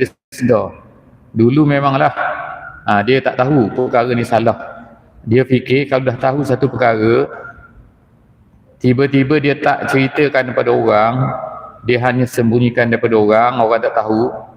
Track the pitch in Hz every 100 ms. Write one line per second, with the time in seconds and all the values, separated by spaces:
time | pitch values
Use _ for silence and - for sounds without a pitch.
0 | 127 - _ - 123 110 95 - - -
1 | - _ _ 113 117 139 147 143 139 135
2 | 147 - - - - - - - - 104
3 | 104 131 127 - 127 147 104 - 127 127
4 | 120 120 117 113 113 107 - - - -
5 | _ - - 117 127 127 - 127 143 131
6 | 131 120 135 139 139 123 135 117 120 113
7 | 110 120 143 - - - - - - _
8 | _ _ _ _ _ _ _ _ 127 123
9 | 139 135 131 151 143 143 143 139 - 135
10 | 135 - 147 135 123 117 120 123 113 104
11 | 113 127 131 - - - - - - 123
12 | 123 123 123 - 117 120 120 120 120 113
13 | 117 110 104 110 123 127 113 113 113 -
14 | 107 110 123 - -